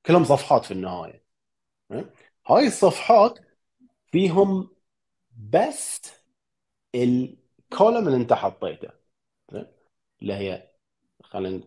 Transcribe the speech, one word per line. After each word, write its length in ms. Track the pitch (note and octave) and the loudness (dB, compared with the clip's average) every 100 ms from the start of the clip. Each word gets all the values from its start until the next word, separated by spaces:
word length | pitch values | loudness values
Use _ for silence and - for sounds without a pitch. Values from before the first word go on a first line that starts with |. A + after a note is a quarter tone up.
| - | 2
كلهم 180 | E3+ | 2
صفحات 400 | D3+ C#3 - C3 | 4 2 2 0
في 60 | - | 0
النهاية. 520 | F#2+ F#2 F2+ E2 - _ _ _ _ _ _ - | -10 -8 -10 -12 -18 _ _ _ _ _ _ -14
زين؟ 160 | A2+ - _ _ _ - | -14 -14 _ _ _ 0
هاي 200 | D#3+ C4+ | 2 2
الصفحات 720 | - F#3+ - - A3+ A3 - _ _ _ _ _ _ _ | 2 0 0 4 4 4 0 _ _ _ _ _ _ _
فيهم 600 | E3 F#3+ E3+ G3+ F#3+ F#3 _ _ _ _ _ _ A#2 G#2 | -2 0 2 2 0 -6 _ _ _ _ _ _ -20 -2
بس 500 | D#3+ C4 - - - - - _ _ _ _ _ _ _ | 0 0 -6 -10 -12 -16 -20 _ _ _ _ _ _ _
الكولوم 1120 | B2 B2 B2 B2+ - _ _ - - G#3 A#3 F#3+ | -4 0 0 -4 -10 _ _ -8 2 2 2 0
اللي 100 | C3 | 0
أنت 160 | A#2 | 0
حطيته. 560 | A#2 G2+ - F#2 D2 - _ _ _ _ _ _ | 0 0 -6 -10 -10 -18 _ _ _ _ _ _
زين؟ 140 | G#2 - _ _ _ _ _ | -16 -16 _ _ _ _ _
اللي 120 | - | -10
هي، 340 | G2 G2 F#2 _ _ _ _ _ _ | -8 -8 -10 _ _ _ _ _ _
خلينا 340 | _ G#2 F#2+ | _ -10 -8
ن-، 80 | F#2+ | -8